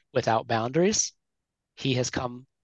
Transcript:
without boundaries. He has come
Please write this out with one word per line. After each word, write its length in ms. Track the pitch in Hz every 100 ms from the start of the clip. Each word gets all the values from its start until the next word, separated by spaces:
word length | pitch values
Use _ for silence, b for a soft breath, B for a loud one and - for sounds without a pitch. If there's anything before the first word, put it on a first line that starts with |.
| _
without 360 | 127 120 110 113
boundaries. 640 | 113 117 151 185 208 - - _ _ _ _ _ -
He 180 | 135
has 160 | 127 120
come 340 | - 127 123 131 _